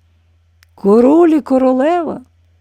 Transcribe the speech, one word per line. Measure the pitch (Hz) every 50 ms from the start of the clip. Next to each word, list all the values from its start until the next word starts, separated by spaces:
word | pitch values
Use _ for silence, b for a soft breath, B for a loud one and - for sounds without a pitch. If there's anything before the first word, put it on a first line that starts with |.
| _ _ _ _ _ _ _ _ _ _ _ _ _ _ _
Король | _ - 202 208 233 240 269 302 330 349 320
і | 320 294
королева | - - 262 262 262 254 262 254 269 320 349 349 320 - - - 254 _ _ _ _ _ _ _